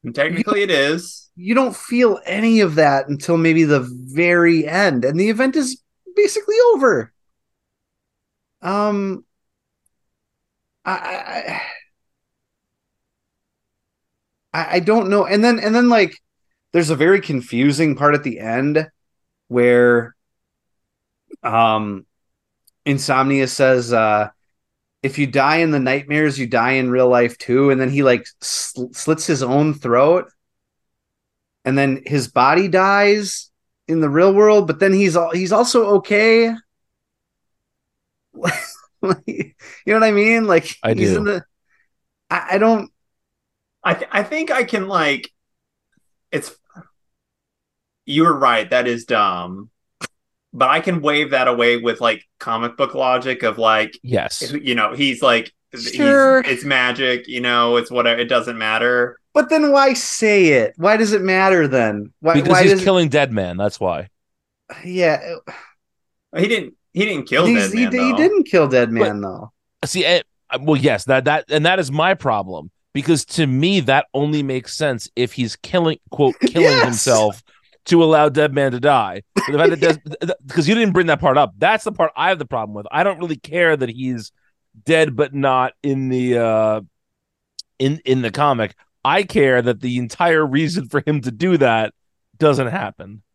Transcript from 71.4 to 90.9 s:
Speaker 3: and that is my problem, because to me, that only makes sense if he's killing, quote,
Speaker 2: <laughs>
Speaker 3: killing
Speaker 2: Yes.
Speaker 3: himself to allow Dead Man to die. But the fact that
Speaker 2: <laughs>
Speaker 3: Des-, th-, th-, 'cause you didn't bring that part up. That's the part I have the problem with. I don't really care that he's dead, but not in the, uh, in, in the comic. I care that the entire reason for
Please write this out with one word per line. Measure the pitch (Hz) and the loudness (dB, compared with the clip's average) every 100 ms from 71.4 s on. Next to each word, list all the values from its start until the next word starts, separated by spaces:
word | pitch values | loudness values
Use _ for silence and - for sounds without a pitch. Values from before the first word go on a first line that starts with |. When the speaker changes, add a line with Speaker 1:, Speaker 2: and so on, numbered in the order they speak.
| - | -2
Speaker 3:
and | 151 160 | -2 0
that | 190 | 0
is | 143 | -2
my | 147 170 190 | -2 0 0
problem, | 139 110 92 85 78 _ _ | -2 -2 -4 -12 -16 _ _
because | 139 139 156 - | -6 0 0 0
to | - 151 | -2 0
me, | 127 170 196 | 2 2 0
that | 135 135 - 139 | 2 0 0 -4
only | 147 151 | -2 -2
makes | 139 131 117 - | -4 -6 -8 -6
sense | 151 120 - - | -4 -4 -8 -4
if | 123 | -4
he's | - 117 - | -4 -6 -6
killing, | - 180 165 151 _ | -4 -2 -2 -4 _
quote, | - 139 - | 0 0 2
Speaker 2:
<laughs> | |
Speaker 3:
killing | - - | -2 4
Speaker 2:
Yes. | 370 508 123 | 4 4 0
Speaker 3:
himself | 117 - 113 107 101 _ _ _ _ - | 0 2 2 2 -2 _ _ _ _ 2
to | 170 | 4
allow | 165 156 151 | 6 4 4
Dead | 139 151 | 2 0
Man | 139 139 | 0 -2
to | 123 | 0
die. | 139 135 101 90 - - | 2 2 0 -8 -6 -6
But | - | -2
the | 143 | 0
fact | 165 | 0
that | 165 | 2
Speaker 2:
<laughs> | |
Speaker 3:
Des-, | 165 | 0
th-, | 156 156 151 | 0 -6 -10
th-, | 170 - 135 | -8 -8 -6
'cause | 170 151 | -2 0
you | |
didn't | 226 220 | 2 2
bring | 170 170 | 2 0
that | 147 | 0
part | 165 135 | 2 2
up. | 127 - | 0 0
That's | 170 220 | -2 0
the | - | -4
part | - 160 - | -4 -4 -2
I | 170 | -4
have | 185 | -2
the | 131 | -6
problem | 120 107 | -8 -8
with. | 104 101 | -12 -8
I | 143 | -2
don't | 196 170 | -2 -4
really | 170 151 | -8 -10
care | - 165 170 151 | -8 -2 -2 -2
that | 127 | -4
he's | 120 131 123 107 _ _ _ _ 113 | -6 -8 -8 -12 _ _ _ _ _
dead, | 127 160 156 117 | -2 0 0 -2
but | 143 139 | -4 -2
not | 139 131 127 _ | 0 0 -2 _
in | 143 135 131 | -6 -4 -2
the, | 127 123 120 | -2 0 0
uh, | 113 110 110 107 98 _ _ _ _ _ _ - - _ | 0 0 0 -2 -8 _ _ _ _ _ _ -20 -20 _
in, | 135 156 - | -4 -2 -2
in | 131 | -2
the | 117 | -2
comic. | 104 147 123 104 _ _ _ 127 | -2 -2 0 -4 _ _ _ -2
I | 175 | 0
care | 196 - 139 127 | -2 0 2 2
that | 123 113 | 0 -2
the | 127 123 | -4 -4
entire | 120 - 175 160 | -6 -2 0 2
reason | 151 139 156 175 | 0 0 -2 -4
for | 123 | -4